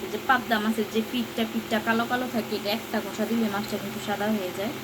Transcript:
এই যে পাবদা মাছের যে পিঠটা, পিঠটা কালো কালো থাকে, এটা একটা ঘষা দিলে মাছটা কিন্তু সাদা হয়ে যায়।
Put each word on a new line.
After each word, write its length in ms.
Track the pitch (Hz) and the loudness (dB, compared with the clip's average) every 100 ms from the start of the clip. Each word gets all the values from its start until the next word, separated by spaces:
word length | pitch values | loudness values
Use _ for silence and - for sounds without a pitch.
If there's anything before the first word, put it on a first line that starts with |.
এই 60 | 190 | -4
যে 80 | 214 - | -6 4
পাবদা 300 | 254 226 220 | 2 4 2
মাছের 240 | 214 226 208 | 4 2 2
যে 80 | 220 220 | 0 0
পিঠটা, 320 | 247 226 - 226 | -2 -2 -2 0
পিঠটা 260 | 226 - 220 226 | -2 0 0 2
কালো 160 | 226 233 | 2 2
কালো 160 | 247 247 | 0 0
থাকে, 200 | 233 - 208 | -2 -2 -2
এটা 100 | 202 220 | 0 -2
একটা 180 | - 220 190 | -2 -2 -2
ঘষা 200 | - 208 | -2 0
দিলে 180 | 233 220 196 | 2 2 0
মাছটা 200 | 214 208 | -2 -4
কিন্তু 160 | 196 208 214 | -4 -6 -4
সাদা 200 | 202 208 220 | 0 2 2
হয়ে 160 | 180 175 | 0 -2
যায়। 140 | 202 311 | -4 -4